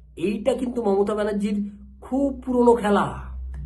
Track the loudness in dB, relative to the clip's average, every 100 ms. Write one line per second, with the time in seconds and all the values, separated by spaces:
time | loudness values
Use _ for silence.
0 | -20 -4 -2 -2 0 0 -2 -2 0 2
1 | 2 0 -2 -2 -2 -2 -4 -8 -20 -18
2 | -6 -2 -2 -2 -2 4 6 6 4 2
3 | 2 -4 -10 -10 -10 -10